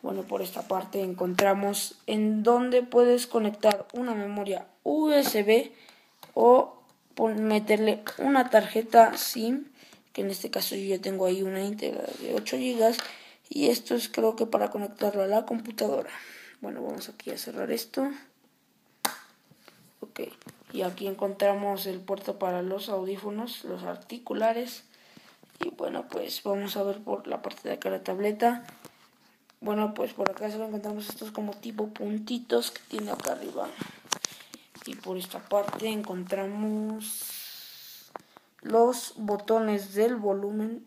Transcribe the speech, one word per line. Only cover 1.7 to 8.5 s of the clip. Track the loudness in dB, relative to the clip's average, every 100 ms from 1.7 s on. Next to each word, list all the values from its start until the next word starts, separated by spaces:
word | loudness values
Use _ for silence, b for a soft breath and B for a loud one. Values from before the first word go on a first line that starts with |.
| -2 -6 -10 -4
en | 0 2 4
donde | 6 6 6 2
puedes | 4 6 8 6 4
conectar | 2 0 4 2 2 -2
una | -8 -4 -4
memoria | -4 -4 -4 -4 -6 _
U | -2 2 6
S | 6 4 2
B | 6 6 4 B B B B B -6
o | 6 8 10 8 -4 _ _ _
pon-, | -2 0 2
meterle | 2 2 4 4 4 2 -4 -2
una | 4 4 8